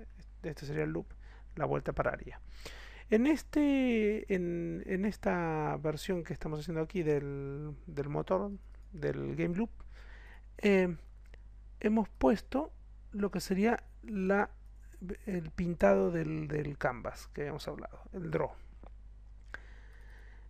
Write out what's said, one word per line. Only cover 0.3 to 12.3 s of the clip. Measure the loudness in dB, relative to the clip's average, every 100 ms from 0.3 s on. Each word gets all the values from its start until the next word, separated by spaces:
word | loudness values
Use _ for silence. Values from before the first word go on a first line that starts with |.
| -10
este | -8 -6 -4
sería | -2
el | 0
loop, | -2 -4 -12 -14 -16 -12
la | -2 0
vuelta | 0 0
pararía. | 2 2 0 -6 -12 -12 -12 -10 -12 -12 -14 4
En | 6 8
este, | 4 4 4 6 6 6 6 4 2 2
en, | 0 2 0 -2 -4 -2
en | 2
esta | 2 2 2 2 2 2 0 0
versión | 0 -2 -2 -2
que | -2
estamos | -4 -2 -2
haciendo | -2 -2
aquí | 0 0
del, | 4 4 2 -4 -4 -6 -6 -8 -8
del | -4 -2
motor, | -2 2 2 2 -6 -12 -16 -14
del | -2 -2 0 -2 0
game | 0 2
loop, | 0 -4 -14 -14 -14 -14 -14 -16 -16 2
eh, | 8 8 8 2 -8 -16 -16 -16 -16 -16 -16 0
hemos | 4 6 4
puesto | 6 6